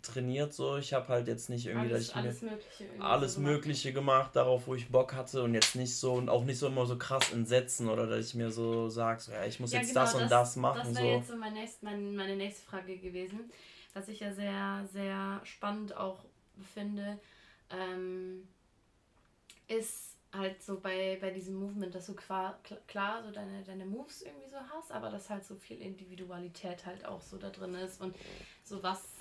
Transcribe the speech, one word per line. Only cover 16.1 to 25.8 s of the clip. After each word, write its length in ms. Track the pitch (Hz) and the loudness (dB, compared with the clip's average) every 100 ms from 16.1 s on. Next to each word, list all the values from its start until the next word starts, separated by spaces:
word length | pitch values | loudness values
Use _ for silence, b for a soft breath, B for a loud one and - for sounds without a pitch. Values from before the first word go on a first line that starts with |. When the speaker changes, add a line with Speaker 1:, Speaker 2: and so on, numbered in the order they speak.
| 190 - _ _ - 190 | -6 -14 _ _ -20 -14
Speaker 2:
finde, 440 | 214 208 202 202 208 b b b b _ | -6 -4 -4 -4 -8 b b b b _
ähm, 760 | 185 185 185 185 185 185 185 190 _ _ _ _ _ _ _ _ _ _ - - | -6 -4 -4 -4 -6 -6 -10 -14 _ _ _ _ _ _ _ _ _ _ -20 -2
ist 480 | 226 220 - - - _ | -2 -2 -6 -12 -16 _
halt 300 | 196 190 190 | -4 -4 -4
so 180 | - 190 | -6 -4
bei, 380 | 196 185 190 190 | -2 0 0 0
bei 100 | 190 | -2
diesem 240 | 190 185 | -4 -6
Movement, 400 | 190 196 202 185 | -4 -4 -2 -4
dass 120 | 180 180 | -6 -8
du 80 | |
qua-, 440 | 196 - 190 202 - | -12 -4 -2 -2 -6
kl-, 160 | - - - | -14 -16 -8
klar 340 | 208 202 226 | -2 -2 -2
so 80 | 220 | -6
deine, 320 | 208 202 196 | -10 -8 -10
deine 200 | 190 190 | -10 -8
Moves 380 | 190 220 285 - | -6 -6 -8 -14
irgendwie 260 | 381 285 269 | -14 -16 -14
so 60 | 277 254 | -14 -10
hast, 160 | 311 320 | -12 -8
aber 200 | 220 - | -8 -6
dass 200 | 208 - | -8 -8
halt 140 | 202 | -8
so 100 | 196 | -8
viel 240 | 196 - 226 | -16 -14 -12